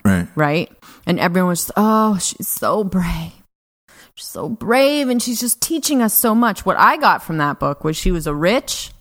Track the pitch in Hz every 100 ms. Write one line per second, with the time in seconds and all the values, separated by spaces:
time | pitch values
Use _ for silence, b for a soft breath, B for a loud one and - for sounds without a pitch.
0 | - 90 87 - 147 156 - _ B B
1 | - 175 170 180 180 175 - - 214 220
2 | 214 190 - - 208 - 110 190 196 185
3 | 170 165 165 - _ _ _ _ _ b
4 | b - - - - 220 214 254 277 294
5 | 254 247 247 226 240 - - 320 - 269
6 | 220 - 233 220 233 190 196 - 220 311
7 | 247 160 - 160 147 139 143 143 156 156
8 | - 175 156 147 170 247 - - - -